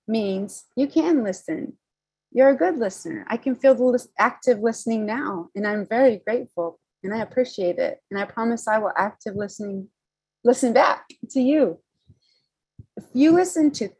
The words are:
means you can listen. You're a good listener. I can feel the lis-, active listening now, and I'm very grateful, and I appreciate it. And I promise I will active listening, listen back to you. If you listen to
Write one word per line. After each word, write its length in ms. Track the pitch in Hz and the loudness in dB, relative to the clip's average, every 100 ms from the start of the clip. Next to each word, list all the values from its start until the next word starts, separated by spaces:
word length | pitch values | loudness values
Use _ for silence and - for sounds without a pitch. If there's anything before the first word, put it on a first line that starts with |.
| - | -4
means 580 | 220 202 190 196 - _ - | -2 -2 -4 -6 -12 _ -4
you 100 | 277 | -2
can 360 | 320 320 311 | 0 2 2
listen. 540 | 214 185 - 160 - - _ _ _ _ _ | 0 -6 -8 -8 -8 -14 _ _ _ _ _
You're 180 | 226 269 | 4 4
a 60 | 277 | 4
good 220 | 349 320 | 0 0
listener. 480 | 220 - 170 - - | -4 -6 -12 -12 -8
I 100 | 233 | -6
can 180 | - 240 | -4 2
feel 200 | 269 240 | 4 4
the 80 | |
lis-, 260 | 254 247 - - | 4 0 -4 -2
active 420 | 220 - - 220 | -2 0 -2 0
listening 460 | 226 226 - 226 214 | 0 -4 -4 -4 -4
now, 440 | 233 240 190 175 202 | -6 -6 -8 -10 -6
and 120 | 208 | -4
I'm 200 | 208 196 | -4 -4
very 340 | 226 262 202 - | 4 4 2 -4
grateful, 540 | 240 254 - 170 - _ _ | -6 -6 -8 -8 -8 _ _
and 100 | 190 | -8
I 40 | 220 | -6
appreciate 600 | 208 - 247 - 180 175 | -4 -2 -2 -2 -2 0
it. 220 | - - _ | -4 -4 _
And 100 | 202 | -8
I 60 | 202 | -6
promise 420 | - 226 233 - | -4 -2 -2 -2
I 100 | 214 | -2
will 160 | 202 - | 0 -2
active 400 | 196 - - 196 | -4 -4 -10 -8
listening, 540 | 202 - 208 196 190 _ _ _ _ _ 233 | -8 -10 -10 -10 -12 _ _ _ _ _ 2
listen 260 | 254 254 | 2 4
back 380 | 240 311 - - - - | 4 4 0 -8 -20 -6
to 100 | 269 | 0
you. 400 | 254 302 233 165 _ _ _ _ _ _ _ _ _ _ - - | 2 4 2 -2 _ _ _ _ _ _ _ _ _ _ -20 -20
If 100 | - | -8
you 180 | 254 302 | 2 4
listen 400 | 339 370 330 302 | 6 2 2 0
to 180 | 285 202 | 0 -8